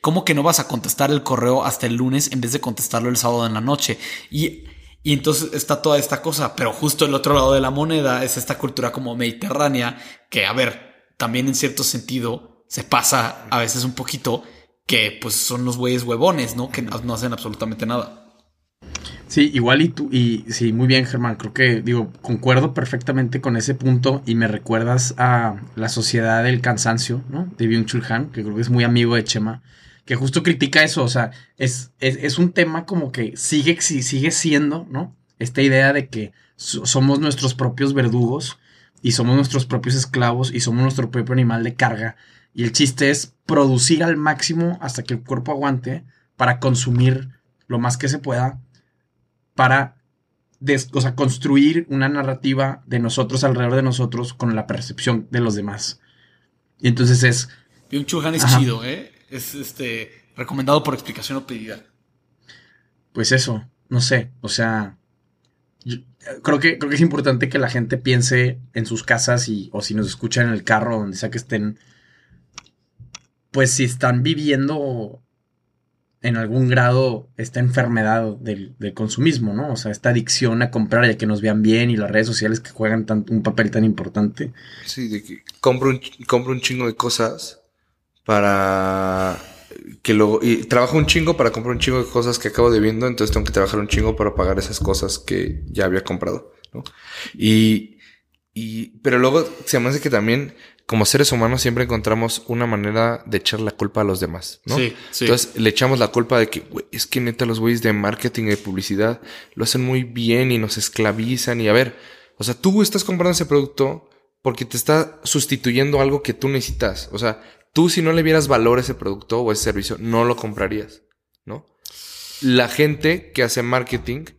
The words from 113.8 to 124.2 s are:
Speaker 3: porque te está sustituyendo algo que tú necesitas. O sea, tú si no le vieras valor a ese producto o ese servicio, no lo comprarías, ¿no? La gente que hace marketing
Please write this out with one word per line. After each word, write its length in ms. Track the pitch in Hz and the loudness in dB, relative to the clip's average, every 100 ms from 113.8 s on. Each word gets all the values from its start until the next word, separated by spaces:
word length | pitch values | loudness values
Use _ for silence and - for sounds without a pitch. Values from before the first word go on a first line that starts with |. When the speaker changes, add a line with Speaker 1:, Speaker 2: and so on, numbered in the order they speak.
| 139 160 _ _ _ _ | -2 -2 _ _ _ _
Speaker 3:
porque 240 | 131 117 | -4 -4
te 120 | 120 120 | -6 -4
está 420 | - 156 156 - | 2 2 2 -6
sustituyendo 760 | - 147 - 135 127 120 139 143 | -2 -2 0 0 0 2 2 2
algo 200 | 135 139 | 2 0
que 120 | 139 | -2
tú 140 | 113 135 | -2 -2
necesitas. 600 | 135 - - 113 92 - | -2 -4 -2 -4 -4 -10
O 60 | 104 | -4
sea, 240 | 117 110 - _ _ | -4 -4 -14 _ _
tú 160 | 151 170 | 2 4
si 140 | 175 | 4
no 100 | 160 | 2
le 80 | 165 | 2
vieras 260 | 160 160 139 | 4 2 4
valor 300 | 123 117 123 | 4 6 4
a 40 | |
ese 120 | 123 | 0
producto 480 | 123 98 101 - 113 | -6 -6 -6 -4 -2
o 100 | 120 | 0
ese 120 | 107 | 0
servicio, 340 | 113 101 95 113 | -2 -2 -4 -6
no 240 | 113 117 | 0 2
lo 120 | 120 | 2
comprarías, 680 | 120 110 104 98 107 - - _ _ _ _ | 0 -4 -4 -4 -4 -8 -18 _ _ _ _
¿no? 200 | - 123 _ _ - - - - - - | -14 -14 _ _ -20 -20 -18 -18 -18 -4
La 260 | 131 123 120 | 2 4 2
gente 640 | - 151 147 156 180 - | 2 2 2 0 0 -4
que 80 | - | -2
hace 220 | 120 127 | 0 0
marketing 640 | 120 127 123 120 - 131 | 0 -2 0 -6 -4 -10